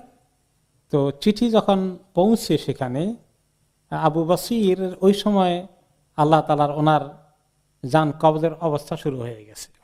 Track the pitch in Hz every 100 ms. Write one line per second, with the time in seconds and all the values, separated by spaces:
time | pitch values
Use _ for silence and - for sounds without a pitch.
0 | - _ _ _ _ _ _ _ - 151
1 | 139 139 214 214 240 220 202 196 190 180
2 | _ - 196 226 - 156 - 135 127 127
3 | 185 233 _ _ _ _ _ _ - 151
4 | 156 156 160 180 - 233 196 185 185 180
5 | 190 202 214 202 180 175 190 _ _ _
6 | _ - 151 160 151 147 147 147 151 151
7 | 139 - _ _ _ _ _ _ 131 151
8 | 156 143 160 156 160 156 170 147 - 165
9 | 156 131 120 110 107 107 - _